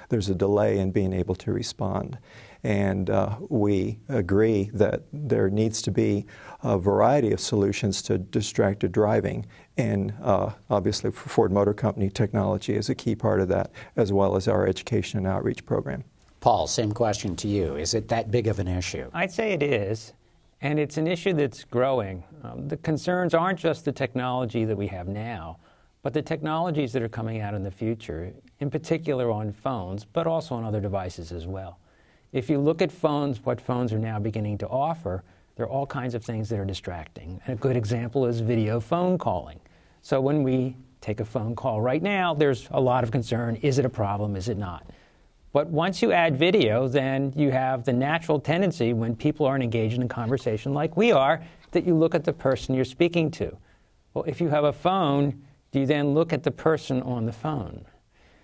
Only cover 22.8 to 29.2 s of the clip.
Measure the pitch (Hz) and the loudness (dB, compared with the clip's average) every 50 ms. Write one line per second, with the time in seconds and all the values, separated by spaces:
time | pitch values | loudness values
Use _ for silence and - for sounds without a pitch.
22.8 | - 160 156 135 - 180 180 180 180 165 170 165 170 190 185 160 - 165 151 160 | -2 -2 -2 0 0 0 0 2 2 2 2 2 2 2 0 0 0 -2 -2 0
23.8 | - 147 135 - 135 120 - 127 123 127 127 127 127 107 - 117 110 110 107 98 | -2 -4 -2 -2 -4 -2 -2 -4 -2 -2 -2 -2 -2 -2 -2 -2 0 0 0 -2
24.8 | 104 95 95 90 87 95 98 107 110 117 117 90 82 82 - - _ _ _ _ | -2 -4 -6 -8 -8 -8 -8 -8 -8 -8 -8 -10 -10 -12 -14 -16 _ _ _ _
25.8 | _ _ _ _ - 135 120 151 156 - 170 147 147 156 156 165 175 180 151 151 | _ _ _ _ -8 -4 -4 -4 -4 -2 -6 -4 -2 -2 -2 -2 -2 0 0 -2
26.8 | 139 117 120 127 117 113 - 113 110 113 113 110 104 101 104 101 98 98 92 - | -2 -2 -2 -2 -4 -2 -4 -6 -6 -4 -4 -4 -4 -4 -4 -4 -6 -6 -6 -4
27.8 | 113 113 113 110 - - 80 80 87 90 - - - - _ _ 143 143 - - | -4 -4 -4 -4 -6 -8 -8 -8 -8 -10 -12 -16 -20 -20 _ _ -6 -4 -4 -6
28.8 | - - 165 160 165 151 135 127 | -2 -2 -2 -2 0 -2 -2 0